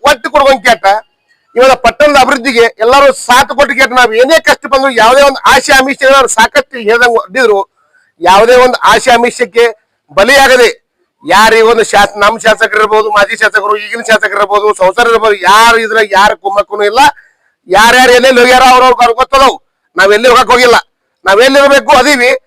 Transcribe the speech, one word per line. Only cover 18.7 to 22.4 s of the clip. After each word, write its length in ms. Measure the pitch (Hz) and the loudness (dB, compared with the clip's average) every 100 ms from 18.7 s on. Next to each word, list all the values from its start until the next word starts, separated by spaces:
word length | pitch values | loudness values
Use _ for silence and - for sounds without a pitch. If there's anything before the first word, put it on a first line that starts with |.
ಅವ್ರವ್ರ 240 | 254 254 247 | 4 2 2
ಅವ್ರಿಗೆ 140 | 240 233 | 0 0
ಗೊತ್ತದವು. 340 | 262 269 262 160 _ _ _ 170 | -2 0 0 -2 _ _ _ -4
ನಾವ್ 140 | 196 208 | 0 0
ಎಲ್ಲಿ 120 | 247 | 2
ಹೋಗಕ್ 180 | 240 254 | 2 2
ಹೋಗಿಲ್ಲ, 220 | 247 247 226 - _ _ _ | 2 2 2 -2 _ _ _
ನಾವ್ 160 | 185 196 262 | -2 0 2
ಎಲ್ಲಿರ್ಬೇಕು 460 | 277 277 277 220 254 | 2 2 0 0 0
ಅದೀವಿ. 320 | 254 277 247 539 | 0 0 -2 -2